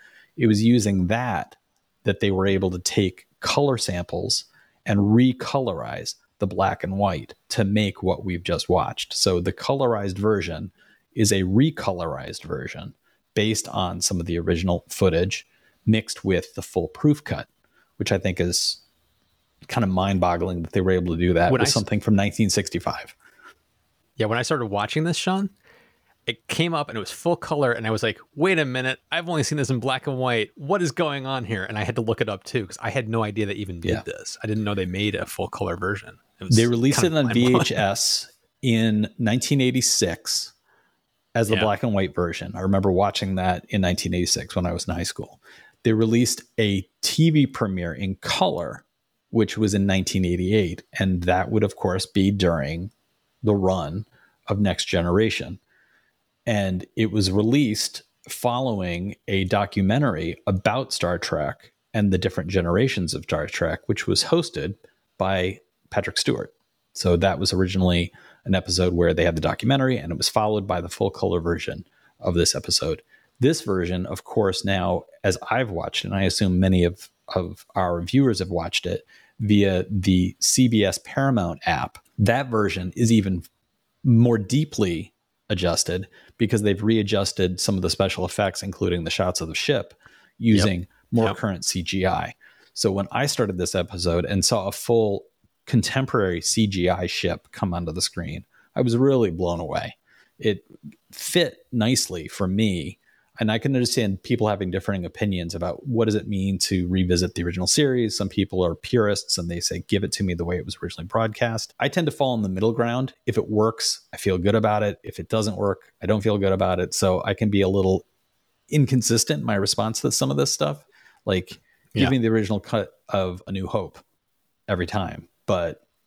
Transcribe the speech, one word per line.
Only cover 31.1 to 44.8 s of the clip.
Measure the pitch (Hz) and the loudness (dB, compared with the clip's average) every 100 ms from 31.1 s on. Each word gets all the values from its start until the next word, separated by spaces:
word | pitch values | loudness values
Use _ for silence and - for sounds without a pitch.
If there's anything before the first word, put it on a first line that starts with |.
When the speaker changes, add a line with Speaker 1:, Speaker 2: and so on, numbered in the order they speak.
| 139 | -4
Speaker 2:
on | 131 135 | -6 -6
here?" | 104 104 | -4 -4
And | - 107 | -4 -4
I | |
had | 101 113 | -2 -2
to | |
look | 113 107 | -2 0
it | 110 | -2
up | 101 | -4
too, | - 123 95 | -4 -6 -6
'cause | - | -8
I | 113 | -6
had | 135 110 | -4 -2
no | 113 | -2
idea | 107 104 104 | -2 -2 -4
they | |
even | 101 95 87 | -4 -8 -6
did | 90 | -2
Speaker 1:
Yeah. | 110 | -2
Speaker 2:
this. | - - - - | -4 -10 -12 -8
I | 107 | -4
didn't | 110 | -2
know | 104 | -2
they | 101 | -2
made | 92 92 104 | -2 -2 -2
a | 98 | -2
full | 90 - 90 | -6 -6 -6
color | - 95 85 | -4 -4 -2
version. | 95 101 - - _ - | -2 -4 -8 -20 _ -8
It | |
was | 92 110 | 2 4
Speaker 1:
They | 120 | 4
released | 120 131 135 | 4 2 2
Speaker 2:
kind | 165 | 2
Speaker 1:
it | |
Speaker 2:
of | 156 | 2
Speaker 1:
on | 127 | 0
Speaker 2:
mind-blowing. | 113 123 | 2 4
Speaker 1:
V | 123 | 4
H | 151 | 2
S | - 98 98 - - - _ _ _ | 0 -2 0 -2 -2 -6 _ _ _
in | 131 113 113 107 107 - | 0 2 2 2 -2 -2
nineteen | 110 120 - 143 | 0 0 0 2
eighty-six | 127 127 - - 92 82 - - - _ _ _ _ _ _ _ _ | 2 2 0 0 -2 -2 -6 -6 -6 _ _ _ _ _ _ _ _
as | 117 107 | 0 2
the | |
Speaker 2:
Yeah. | 110 | 2
Speaker 1:
black | 107 98 | 2 0
and | 117 | 0
white | 101 92 | 0 0
version. | - 87 - 95 | -2 -4 -4 -10
I | 95 | -4
remember | 95 101 98 | 0 2 4
watching | 90 101 - 98 92 | 4 2 0 -2 0
that | 92 90 - | 0 -2 -2
in | 104 | 0
nineteen | 90 90 92 | 0 0 -2
eighty-six | 87 87 - 90 | 0 0 -2 -2
when | 95 90 | -2 -2
I | |
was | 85 | -2